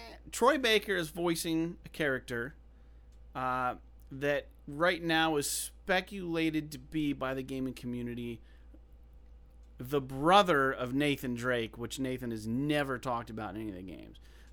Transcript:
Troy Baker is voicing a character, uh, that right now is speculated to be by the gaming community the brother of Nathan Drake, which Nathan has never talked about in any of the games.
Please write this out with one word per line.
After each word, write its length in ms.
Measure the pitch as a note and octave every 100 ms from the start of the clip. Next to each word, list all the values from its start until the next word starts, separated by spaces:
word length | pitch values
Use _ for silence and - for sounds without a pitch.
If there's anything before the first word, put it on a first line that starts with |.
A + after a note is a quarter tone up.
| - - -
Troy 260 | - A#3 C#4+
Baker 380 | A#3+ G#3+ G#3 F#3+
is 120 | D#3
voicing 680 | F3 F3 E3+ E3+ D#3+ E3 E3+ -
a 40 |
character, 640 | - D3+ C3 - A#2+ A#2+ - - - - - - - -
uh, 420 | - B2+ B2+ B2+ - - - -
that 360 | C3+ C#3+ C#3+ - - -
right 340 | C#3+ F3 F3+
now 360 | E3 D#3+ D#3+ D#3
is 120 | C#3
speculated 1200 | - - - - F#3 F#3 G3+ F3 E3 D#3+ D#3 D3
to 40 | D3
be 340 | C3 D#3 D3
by 200 | C3+ C3
the 80 | C3+
gaming 300 | C3 C3+ C3
community 680 | B2 B2 B2 A#2+ A#2+ A#2+ A2+ - - - - - - - - - - - - - -
the 220 | B2 C#3+
brother 720 | C3 C3+ D3+ G3 F#3 D3+ C3+
of 220 | A#2 B2 C3
Nathan 400 | D3 C#3 C3+ A#2+
Drake, 420 | B2 B2 A2+ -
which 220 | A#2 -
Nathan 320 | C3 B2+ B2+
has 160 | A2+ A2
never 500 | A#2 C#3+ D3+ C#3 B2+
talked 320 | C3+ A#2 A#2
about 240 | A2 G#2+ G2
in 60 |
any 80 | A2
of 60 | F#2
the 80 |
games. 340 | F#2 C#2 A1 - - - -